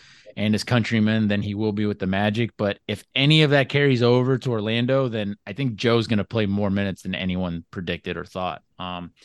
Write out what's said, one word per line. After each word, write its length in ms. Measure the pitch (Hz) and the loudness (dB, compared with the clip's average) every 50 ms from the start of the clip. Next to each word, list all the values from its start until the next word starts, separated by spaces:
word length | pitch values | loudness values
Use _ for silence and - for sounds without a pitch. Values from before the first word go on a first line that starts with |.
| - - - - - - - - | -20 -20 -20 -20 -20 -16 -8 -4
and 160 | 104 107 107 | -2 0 0
his 100 | 101 - | 0 0
countrymen 640 | - 127 120 107 - 117 113 107 107 110 110 110 101 | 0 0 0 0 2 2 2 2 2 2 2 2 0
than 140 | 104 101 | 0 0
he 140 | 101 104 101 | -2 -4 -4
will 180 | 101 110 107 101 | -2 -2 -2 -2
be 120 | 104 107 | -2 -2
with 140 | 104 101 - | -2 -2 -2
the 80 | 98 92 | -2 -2
Magic. 440 | 95 98 104 107 104 113 120 98 - | 0 2 0 0 0 0 -2 -4 -2
But 240 | - 110 101 101 - _ - | -2 -2 -2 -2 -4 _ -8
if 160 | 104 - - _ - | -8 -8 -8 _ 0
any 280 | 127 135 143 156 156 | 2 4 6 6 6
of 100 | 156 143 | 6 6
that 180 | 147 139 131 - | 4 4 2 2
carries 320 | - 143 143 139 131 117 | 2 2 4 4 4 4
over 360 | 120 120 123 127 127 127 135 117 | 4 4 4 4 4 2 0 0
to 140 | - 135 | 0 -2
Orlando, 560 | 120 110 101 110 113 120 120 123 135 135 135 123 | -2 -2 -2 -2 0 0 0 0 0 0 0 0
then 280 | 110 110 104 101 104 - - | -2 -4 -4 -4 -6 -8 -10
I 80 | 101 98 | -12 -8
think 220 | 127 139 131 110 | -4 -4 -4 -4
Joe's 320 | 92 - 120 117 117 107 104 | 0 0 2 2 2 2 0
gonna 160 | 113 104 95 | 0 -2 -2
play 220 | - - 113 107 | -2 -2 -2 0
more 240 | 98 98 101 104 98 | 0 0 0 0 0
minutes 320 | 98 101 101 98 90 - | 0 0 -2 -2 -4 -6
than 140 | - 95 92 | -8 -8 -6
anyone 500 | - 95 92 90 92 92 87 85 82 82 _ | -4 -4 -4 -2 -2 -2 -4 -6 -8 -10 _
predicted 460 | - 101 87 85 87 82 - 92 85 | -12 -10 -6 -6 -8 -6 -6 -8 -8
or 100 | 85 80 | -8 -10
thought. 360 | - - 92 92 87 80 - _ _ _ - | -10 -8 -6 -6 -6 -8 -10 _ _ _ -14
Um, 320 | 92 90 90 87 87 - _ _ | -12 -10 -10 -10 -12 -14 _ _